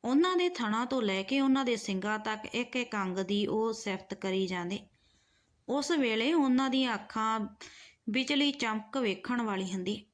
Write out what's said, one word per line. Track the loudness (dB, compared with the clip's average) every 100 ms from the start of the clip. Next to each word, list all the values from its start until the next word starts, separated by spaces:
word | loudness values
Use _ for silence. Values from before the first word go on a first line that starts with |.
ਉਹਨਾਂ | 2 4 4 4
ਦੇ | 2
ਥਣਾਂ | 0 -2 0 0
ਤੋਂ | 0
ਲੈ | 0 0
ਕੇ | 0 2
ਉਹਨਾਂ | 4 4
ਦੇ | 2 -2
ਸਿੰਗਾਂ | -2 -2 -2 -2
ਤੱਕ | -4 -6
ਇੱਕ | -6 -6 -4 -4
ਇੱਕ | -4 -2
ਅੰਗ | -2 -2
ਦੀ | 0 0 0
ਉਹ | 0 0
ਸਿਫਤ | -2 -6 -6 -8
ਕਰੀ | -6 -2 0 0
ਜਾਂਦੇ। | -2 -4 -8 -12 _ _ _ _ _ _ _ -4
ਉਸ | -4 0
ਵੇਲੇ | 2 2 2 2
ਉਹਨਾਂ | 4 4 4 4
ਦੀਆਂ | 2 2
ਅੱਖਾਂ | -2 -4 -2 0 0 -4 -10 -20 -20 -20 _ -4
ਵਿਚਲੀ | -2 0 2 2
ਚਮਕ | 2 -2 -2 -4 -2
ਵੇਖਣ | 0 -2 -2 -2
ਵਾਲੀ | 0 -2 -2
ਹੁੰਦੀ। | -4 -4 -6 -8